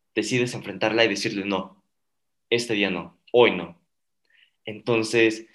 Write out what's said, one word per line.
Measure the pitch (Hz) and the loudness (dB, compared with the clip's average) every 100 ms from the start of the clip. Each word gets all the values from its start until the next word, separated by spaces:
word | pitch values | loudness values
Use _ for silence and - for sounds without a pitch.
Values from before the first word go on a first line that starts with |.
| _ | _
decides | 110 104 127 123 | -6 -2 -2 -2
enfrentarla | 113 104 92 110 110 113 | -6 -10 -4 0 2 2
y | |
decirle, | 98 110 101 98 | 0 -4 -4 -4
"No, | 95 95 _ _ _ _ _ _ _ - | -4 -6 _ _ _ _ _ _ _ -2
este | 117 117 | -2 0
día | 104 98 | -2 -2
no, | 87 82 _ _ | -4 -10 _ _
hoy | 123 110 | 6 6
no". | 92 85 - _ _ _ _ _ _ _ _ - | 4 -8 -14 _ _ _ _ _ _ _ _ -14
Entonces, | 107 123 113 110 117 113 110 - | -8 -2 0 2 2 2 0 -10